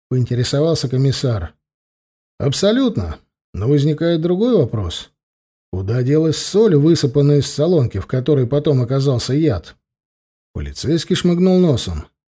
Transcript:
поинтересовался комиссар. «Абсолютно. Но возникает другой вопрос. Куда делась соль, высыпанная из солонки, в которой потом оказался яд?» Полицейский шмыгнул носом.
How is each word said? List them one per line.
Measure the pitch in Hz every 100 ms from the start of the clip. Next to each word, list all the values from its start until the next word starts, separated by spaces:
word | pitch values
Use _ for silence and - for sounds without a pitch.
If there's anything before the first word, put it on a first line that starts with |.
| -
поинтересовался | 127 120 123 120 139 160 160 127
комиссар. | 127 135 127 135 107 80 - _ _ _ _ _ _ _ -
«Абсолютно. | 139 127 196 240 262 175 87 73 _ _ _
Но | 87 110
возникает | 147 143 147 170 170
другой | 170 180 240 220
вопрос. | 127 113 87 - - _ _ _ _ _ _
Куда | 92 95 123
делась | 127 151 160 -
соль, | - 190 226 151
высыпанная | 151 165 139 143 143 147
из | 131
солонки, | - 160 175 117 98
в | -
которой | 127 123 143 120
потом | 143 151 135
оказался | 117 139 139 123 -
яд?» | 139 160 92 - - _ _ _ _ _ _ _
Полицейский | - 71 - 107 165 - 185
шмыгнул | 175 175 185 185
носом. | 175 123 - 78 - _ _